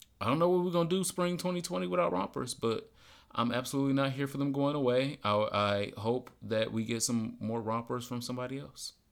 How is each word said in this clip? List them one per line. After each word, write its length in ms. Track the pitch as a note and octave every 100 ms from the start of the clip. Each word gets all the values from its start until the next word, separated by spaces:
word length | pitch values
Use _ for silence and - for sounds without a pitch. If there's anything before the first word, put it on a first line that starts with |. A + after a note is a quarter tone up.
| - -
I 40 | A#2
don't 100 | D3
know 100 | F3
what 140 | F3+
we're 80 | F3+
gonna 160 | F3 E3
do 140 | F#3
spring 340 | F#3 - F3 F3
twenty 240 | F3+ F3
twenty 260 | E3+ F3+ F3+
without 240 | F3 E3+
rompers, 400 | F3+ G3 C3+ B2+
but 380 | - A#2 A2+ - - - - - -
I'm 160 | A#2+
absolutely 420 | A#2+ C3 C#3 C#3
not 180 | C#3 C3+
here 160 | C3 C#3
for 100 | C#3
them 140 | C#3+
going 240 | C3+ C#3 D3
away. 420 | C3 B2 C#3 D3+
I, 100 | G#2
I 640 | G#2 G#2+ G2+ G#2 G2+ G#2 -
hope 300 | G#2+ B2 - -
that 280 | G#2 A2 A2
we 120 | A2 A2
get 160 | A2+
some 340 | A2 A#2 A2 -
more 220 | G#2+ A#2
rompers 440 | G#2+ A2+ A#2+ B2 A#2+
from 160 | B2
somebody 380 | A#2+ B2 B2+ C3+
else. 340 | D3 - - - _